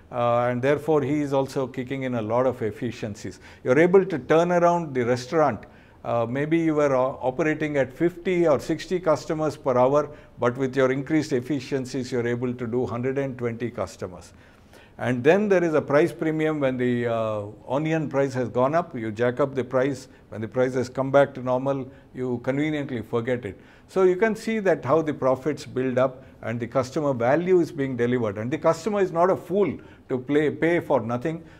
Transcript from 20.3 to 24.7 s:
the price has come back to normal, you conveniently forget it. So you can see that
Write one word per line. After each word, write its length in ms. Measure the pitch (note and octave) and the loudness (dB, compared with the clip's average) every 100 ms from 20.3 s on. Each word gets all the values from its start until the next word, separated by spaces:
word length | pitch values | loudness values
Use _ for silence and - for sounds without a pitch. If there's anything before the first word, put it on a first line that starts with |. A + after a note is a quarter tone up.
| G#2 | -10
the 60 | A2 | -6
price 260 | B2+ B2+ | 0 0
has 160 | C3 B2 | 0 -2
come 200 | - C3+ | -4 2
back 220 | C#3 C#3 | 4 4
to 80 | C3 | 0
normal, 480 | B2 B2+ C3+ C#3 B2+ - - | -2 0 0 -4 -6 -14 -16
you 240 | - B2+ B2 | -8 -4 -2
conveniently 560 | B2+ C#3 D#3 D3+ C3+ B2 | -2 0 0 -2 -4 -8
forget 460 | G#2+ A#2+ A#2 B2 G2+ | -4 -4 -2 -4 -4
it. 120 | F2+ - - - | -12 -18 -20 -6
So 140 | F#3 | 2
you 140 | F#3 F3+ | 4 4
can 200 | A3+ G#3+ | 2 0
see 220 | - A3 | -4 -2
that 260 | F#3+ | 0